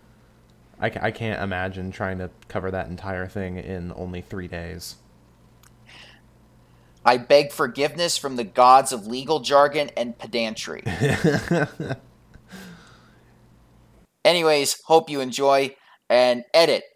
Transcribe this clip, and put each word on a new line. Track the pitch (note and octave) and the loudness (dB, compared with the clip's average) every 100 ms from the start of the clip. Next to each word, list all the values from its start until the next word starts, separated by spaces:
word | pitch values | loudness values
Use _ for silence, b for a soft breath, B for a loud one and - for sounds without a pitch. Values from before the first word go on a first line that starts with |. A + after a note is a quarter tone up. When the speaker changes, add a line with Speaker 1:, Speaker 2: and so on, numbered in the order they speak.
| b b b b b _ _ - | b b b b b _ _ -8
Speaker 1:
I | A2 | -6
ca-, | - | -4
I | A2+ | -4
can't | - A2+ G#2 | -4 -4 -4
imagine | G2 F2+ F#2+ F#2+ F#2 | -4 -4 -6 -6 -10
trying | F#2 G2 F#2 | -6 -6 -6
to | F2+ - - | -10 -14 -12
cover | G#2 F#2 | -8 -6
that | F#2 E2+ | -6 -6
entire | F2 G2 F#2 F#2 | -10 -8 -8 -8
thing | G#2 F#2 F2+ | -8 -8 -8
in | E2+ F#2 F2 - | -8 -10 -10 -10
only | F2+ F2+ | -10 -10
three | F2+ G2 F2+ | -12 -12 -10
days. | F2 E2+ F2 - - _ _ _ _ _ _ _ _ _ B B B B _ _ _ _ b b b | -12 -12 -12 -16 -18 _ _ _ _ _ _ _ _ _ B B B B _ _ _ _ b b b
Speaker 2:
"I | A#2 B2+ | 2 2
beg | A#2+ D3 D3 | 6 4 4
forgiveness | - C#3 A#2+ C#3+ D3 F3 - | -2 -4 -2 -4 -2 -4 -4
from | C#3 B2 | -6 -6
the | |
gods | G#2 B2+ B2+ C3 C3 | -2 4 8 8 6
of | B2 G#2 | -4 -6
legal | B2 C3+ D#3 | -8 -2 -4
jargon | A#2+ C#3+ C#3+ D3 C#3+ - | 2 4 4 2 -4 -4
and | A#2+ - | -6 -8
pedantry." | A#2+ A#2 A2+ A2 - D2+ - | -8 -4 -4 -6 -10 -10 -8
Speaker 1:
<laughs> | E2 C#3 - E3 C#3+ - E3+ D3 - D3+ - - _ _ - _ F#3+ F#3 E3+ B B B B B B _ _ _ _ _ _ _ _ | -4 -2 0 0 0 0 -2 -2 -6 -10 -10 -14 _ _ -20 _ -20 -20 -20 B B B B B B _ _ _ _ _ _ _ _
Speaker 2:
Anyways, | D3 F3 D#3+ D3+ C3+ - - | 2 2 4 2 0 -4 2
hope | D#3+ D#3+ | 2 2
you | C#3+ | -4
enjoy | B2+ A#2 C#3 C#3 C3+ - b b - | -6 -2 2 4 2 -4 b b 2
and | A#2+ B2 B2 - | 4 4 2 0
edit. | E3 D#3+ G#2+ - | 4 4 2 -4